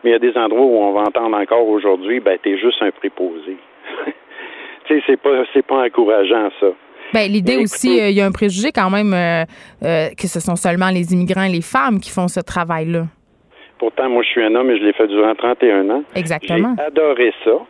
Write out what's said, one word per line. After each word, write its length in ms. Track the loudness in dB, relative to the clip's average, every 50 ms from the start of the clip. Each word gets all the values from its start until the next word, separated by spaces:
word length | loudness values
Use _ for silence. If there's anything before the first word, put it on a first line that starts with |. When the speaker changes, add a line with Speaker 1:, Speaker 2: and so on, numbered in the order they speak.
| 2
Speaker 1:
mais 80 | 2
il 20 | 2
y 40 |
a 20 | 4
des 180 | 2 2 0
endroits 280 | 2 0 0 2 2 4
où 120 | 4 4 2
on 140 | 2 2 0
va 100 | 0 0
entendre 340 | 0 0 -2 -2 0 -2
encore 300 | -2 0 0 2 2 2 2
aujourd'hui, « 500 | 0 0 2 2 0 0 0 -4 -4 0
Ben, 160 | 0 0 0 0 0
t'es 160 | -2 -2 0
juste 240 | 0 0 0 0 -2
un 80 | -4
préposé. » 640 | -4 -4 -8 -8 -6 -4 -6 -6 -6 -10 -12 -14 -14 -14 -16 _ _ _ -18 -16 -12 -10 -10
<laughs> 840 | -10 -12 -12 _ _ -20 -18 -18 -16 -16 -18 -18 -18 -20 -20 _ 0
Tu 80 | 0
sais, 60 | 0 2
c'est 100 | 2 0
pas, 280 | 2 2 0 2 2 0 0 0
c'est 100 | 0 0
pas 200 | 2 0 0 0
encourageant, 640 | 0 2 2 2 4 4 2 4 2 2 2 0 -2 -2 0
ça. 60 | 0 0 0 -2 _ -20 -20 -20 -14 -4 -2
Speaker 2:
Ben, 160 | 0 0 2
l'idée 260 | 0 0 2 2 0
Speaker 1:
Mais 60 | 0 0
Speaker 2:
aussi, 240 | -2 -2 -2 0
Speaker 1:
écoutez 160 | 2 2 4 2
Speaker 2:
euh, 80 | 2
il 60 | 2
y 40 | 2
a 60 | 2
un 60 | 0 0
préjugé 400 | 0 -2 -2 -2 -2 -4 -2 0
quand 180 | 0 0 0
même, 240 | 0 0 0 0 0
euh, 300 | 0 0 0 0 -2 -4 -6 -8 -20 -20 -20 -16 _ -4
euh, 240 | 0 0 0 0 -2 -6 -6
que 80 | -8
ce 140 | -6 -6 -4
sont 160 | -4 -4 -4
seulement 340 | -2 0 0 0 2 0 0
les 240 | 0 0 0 0 0
immigrants 300 | 0 0 0 -2 -2 0
et 80 | -2 -2
les 100 | -4 -6
femmes 380 | -2 -2 0 0 2 0 -2
qui 100 | -4 -6
font 160 | -4 -4 -4
ce 140 | -2 -2 -4
travail-là. 640 | -6 -4 -4 -6 -4 -2 -4 -4 -4 -4 -4 -4 -4 -6 _ _ _ _ _ _ _ _ _ -20 -20 -20 _ _
Speaker 1:
Pourtant, 320 | -4 -4 -2 -2 -2 0
moi, 140 | 0 0 0
je 40 | 0
suis 140 | 0 0 0
un 120 | 2 2
homme 140 | 2 2 2 0
et 60 | 2
je 40 | 2
l'ai 100 | 0 2
fait 140 | 2 0
durant 280 | 0 2 2 2 2 0
trente 260 | 0 0 -2 0 2 2
et 80 | 2
un 180 | 4 4 2 0
ans. 140 | 0 -2 -4 -4 -6
Speaker 2:
Exactement. 580 | -6 -4 -2 -4 -6 -4 -2 0 0 0 0 0
Speaker 1:
J'ai 80 | -2 -4
adoré 480 | -2 0 2 2 2 2 2 2 0 0 0 0
ça. 80 | 2 2 2 0